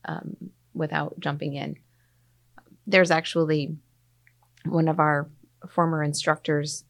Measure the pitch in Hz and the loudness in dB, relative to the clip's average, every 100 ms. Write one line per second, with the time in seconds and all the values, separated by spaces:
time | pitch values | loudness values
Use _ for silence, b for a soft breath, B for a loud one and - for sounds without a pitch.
0 | - - - - 185 _ _ 170 156 156 | -8 -10 -10 -12 -16 _ _ -6 -2 -2
1 | 147 - 151 143 151 139 147 - _ _ | -4 -6 -6 -4 -6 -6 -8 -10 _ _
2 | _ _ _ _ _ - _ - - 190 | _ _ _ _ _ -20 _ -16 2 4
3 | 180 160 165 165 156 156 143 156 _ _ | 6 4 2 0 2 0 -2 -8 _ _
4 | _ _ _ _ _ _ - 170 160 165 | _ _ _ _ _ _ -2 2 2 4
5 | 151 147 151 - _ _ 180 - 165 156 | 2 2 -2 -14 _ _ -6 0 0 2
6 | 151 147 - 156 - 151 147 - | -2 -2 0 0 0 -2 -2 -10